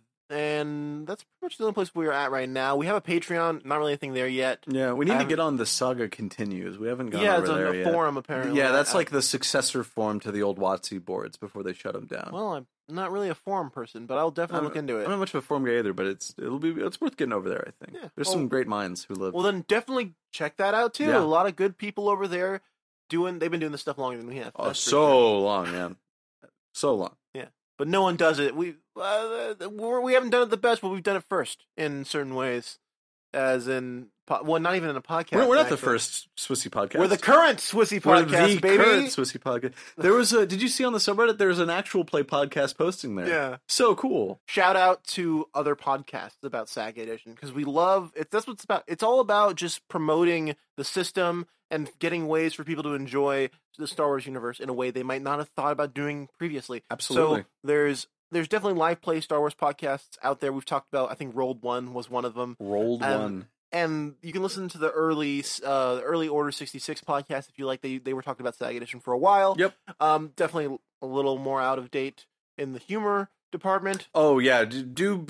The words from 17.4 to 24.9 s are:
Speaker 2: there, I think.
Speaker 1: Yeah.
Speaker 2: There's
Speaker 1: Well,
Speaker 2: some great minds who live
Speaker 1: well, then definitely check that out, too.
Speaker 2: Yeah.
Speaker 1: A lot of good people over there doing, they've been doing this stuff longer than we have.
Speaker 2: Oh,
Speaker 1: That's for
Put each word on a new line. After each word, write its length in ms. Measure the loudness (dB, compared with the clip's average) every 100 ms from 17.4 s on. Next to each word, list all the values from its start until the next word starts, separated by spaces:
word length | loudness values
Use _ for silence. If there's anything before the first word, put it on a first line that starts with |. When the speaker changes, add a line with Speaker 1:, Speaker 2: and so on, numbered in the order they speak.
| -2
Speaker 2:
there, 160 | -4 -6
I 180 | -12
think. 120 | -18 -16
Speaker 1:
Yeah. 80 | -14
Speaker 2:
There's 120 | -6 -2
Speaker 1:
Well, 60 |
Speaker 2:
some 140 | 0 0
great 200 | 0 0
minds 360 | -2 -2 -6
who 100 | -10
live 200 | -6 -4
Speaker 1:
well, 80 | 0
then 220 | 0 0 0
definitely 480 | -2 0 -4 -6 -10 _
check 240 | -8 -6 -2
that 160 | 0
out, 200 | 2 0
too. 120 | 0 2
Speaker 2:
Yeah. 120 | 4
Speaker 1:
A 40 |
lot 240 | 4 4 2
of 80 | 2
good 200 | -2 -2
people 320 | -8 -2 0
over 200 | 0 0
there 320 | -2 -2 -4 _ _ _ _ -4
doing, 320 | 0 0 0
they've 100 | -2
been 80 | -2
doing 120 | -4
this 80 | -6
stuff 180 | -6 -4
longer 180 | -4 -4
than 100 | -10
we 80 | -10
have. 160 | -12
Speaker 2:
Oh, 120 | -4 -4
Speaker 1:
That's 160 | -2
for 60 | 2